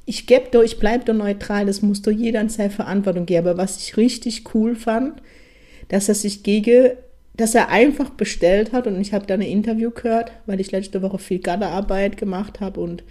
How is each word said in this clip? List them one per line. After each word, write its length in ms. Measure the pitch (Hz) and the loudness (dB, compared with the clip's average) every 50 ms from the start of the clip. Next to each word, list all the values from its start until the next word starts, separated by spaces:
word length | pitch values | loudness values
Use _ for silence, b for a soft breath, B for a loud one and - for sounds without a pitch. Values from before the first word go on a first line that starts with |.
| - | -12
ich 200 | - 214 - - | -10 -10 -6 2
geb 260 | - 240 269 254 - | 4 4 4 6 4
doch, 120 | - 233 226 | 4 4 4
ich 160 | 226 - - | 4 2 2
bleib 260 | 220 208 233 254 247 | 2 2 2 2 0
doch 80 | - 220 | 0 0
neutral, 540 | 214 208 202 202 202 - - 208 202 202 | 0 0 -2 -4 -4 -4 -4 -2 -2 0
das 140 | 202 196 202 | -2 -2 0
muss 200 | 208 202 202 202 | 0 0 0 0
doch 100 | - 214 | 0 0
jeder 280 | 214 214 233 226 226 214 | 0 0 0 0 0 0
in 100 | 208 214 | -2 -2
seine 220 | - - 202 202 | -2 -2 -2 -2
Verantwortung 540 | 202 - 190 - 185 202 196 196 175 180 175 | -2 -4 -4 -2 -2 0 0 0 0 -2 0
gehen. 200 | 170 185 165 170 | 0 2 2 2
Aber 120 | 185 175 | 2 0
was 200 | 180 190 185 - | 0 -2 -4 -4
ich 200 | - - - - | -8 -12 -4 2
richtig 580 | 214 220 247 247 - - 240 220 - - - - | 2 2 2 2 -2 -6 -8 -8 -8 -8 -4 -2
cool 200 | 220 220 233 240 | 0 0 0 -2
fand, 460 | 226 - 233 220 233 262 294 320 B B B B B B B B B B B B B B - | -4 -2 -2 -2 -2 -2 -4 -6 B B B B B B B B B B B B B B -2
dass 200 | 190 202 202 - | -2 0 2 2
er 60 | 220 | 0
sich 260 | 214 - 208 202 - | 0 -2 -4 -6 -4
gegen, 500 | - 202 202 214 208 233 240 247 262 247 254 - - - - - _ - - | 0 0 2 2 4 6 6 6 6 6 2 -2 -12 -20 -20 -20 _ -10 -4
dass 180 | - 226 220 220 | -2 0 2 4
er 160 | 226 - - | 4 4 4
einfach 400 | - 202 240 294 285 - 277 - | 4 4 6 4 4 2 -4 -6
bestellt 600 | - - 214 - - - 170 170 190 202 220 220 | -6 -6 -6 -6 -2 0 2 4 4 4 2 0
hat, 160 | - 247 247 | -2 -2 -2
und 120 | 226 196 180 | -2 -2 -4
ich 140 | 196 196 214 | -4 -2 -4
hab 140 | 196 202 | -4 -2
da 80 | - 190 | -2 -2
ein 60 | 185 | -2
Interview 500 | 196 143 180 208 208 233 226 220 226 233 | -2 -2 0 -2 0 0 -2 -2 -2 -4
gehört, 400 | 233 - - 233 226 226 226 233 - - - | -4 -4 -2 -2 0 0 -2 -4 -10 -14 -8
weil 120 | - 196 190 | -6 -4 -4
ich 120 | 190 - | -4 -4
letzte 300 | - 190 196 - - 190 | -4 -6 -4 -4 -4 -4
Woche 180 | 190 190 196 185 | -4 -4 -6 -6
viel 200 | - - 185 180 | -6 -4 -4 -4
Gartenarbeit 760 | - 185 175 196 208 170 160 190 208 - 196 196 196 202 202 | -2 -4 -2 -2 -2 -4 -4 -4 -2 -2 0 0 0 -2 -2
gemacht 440 | - - 196 185 185 214 - - - | -4 -6 -4 -4 -4 -6 -8 -8 -8
hab 160 | 202 190 196 | -8 -8 -6
und, 260 | 175 170 170 170 175 B B | -6 -8 -8 -8 -10 B B